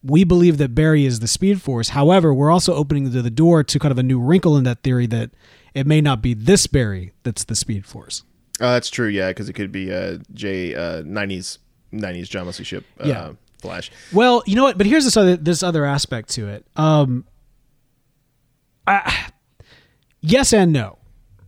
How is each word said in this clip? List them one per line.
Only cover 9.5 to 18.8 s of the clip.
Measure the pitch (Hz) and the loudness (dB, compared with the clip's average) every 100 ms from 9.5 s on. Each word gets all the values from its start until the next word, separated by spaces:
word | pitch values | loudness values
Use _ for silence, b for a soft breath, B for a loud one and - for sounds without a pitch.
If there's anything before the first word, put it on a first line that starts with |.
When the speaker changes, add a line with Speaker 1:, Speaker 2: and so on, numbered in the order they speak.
Speaker 2:
could | 101 98 | -10 -10
be, | 98 92 | -8 -8
uh, | 92 92 87 90 | -6 -8 -10 -14
Jay, | 101 101 95 87 | -12 -8 -6 -6
uh, | 58 85 82 | -8 -8 -8
nineties, | 76 104 101 95 92 - _ _ _ | -10 -8 -6 -8 -10 -16 _ _ _
nineties | 107 98 87 90 | -12 -10 -10 -12
John | 98 87 | -10 -10
Wesley | - | -12
Shipp, | - 95 - - | -14 -14 -16 -10
uh, | 135 | -6
Speaker 1:
Yeah. | 104 82 - _ _ | -6 -10 -20 _ _
Speaker 2:
Flash. | 95 90 - B B | -16 -14 -16 B B
Speaker 1:
Well, | 180 247 240 202 | 0 2 2 0
you | 214 | 0
know | |
what? | 269 180 | 2 2
But | 202 | 2
here's | 311 | 2
this | 262 220 | 2 4
other, | 185 180 | 4 4
this | 151 165 | 0 -2
other | 180 160 | -2 -2
aspect | 143 139 - 120 - | -2 -2 -4 -8 -8
to | - 104 | -10 -8
it. | 104 - | -12 -10
Um, | - 156 151 135 123 - _ _ _ _ _ _ _ _ _ _ _ _ _ _ _ | -2 2 4 2 -2 -8 _ _ _ _ _ _ _ _ _ _ _ _ _ _ _